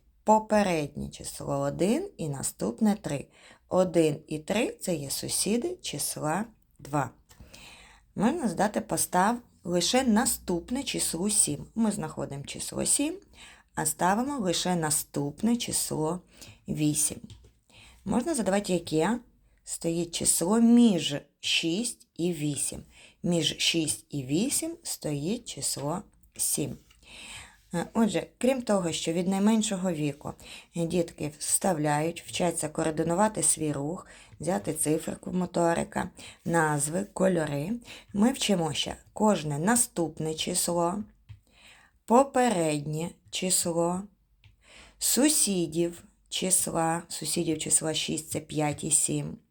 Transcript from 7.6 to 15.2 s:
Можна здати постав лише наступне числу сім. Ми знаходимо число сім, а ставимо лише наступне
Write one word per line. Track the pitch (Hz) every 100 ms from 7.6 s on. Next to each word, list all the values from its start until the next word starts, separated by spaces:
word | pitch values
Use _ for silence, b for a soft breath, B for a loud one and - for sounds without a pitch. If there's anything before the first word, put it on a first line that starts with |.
| B B B B _ -
Можна | 226 339 233
здати | 165 208 220
постав | - 165 - 180 202 240 - _
лише | 175 175 175 254
наступне | 269 208 262 - - 175 175 -
числу | - 165 - 165 202
сім. | 208 - 143 - -
Ми | 220
знаходимо | - 156 143 139 143
число | 139 - - - 135
сім, | - 294 381 - B B B B -
а | 156
ставимо | - 175 202 269 285
лише | 185 165 180 175
наступне | 156 - - -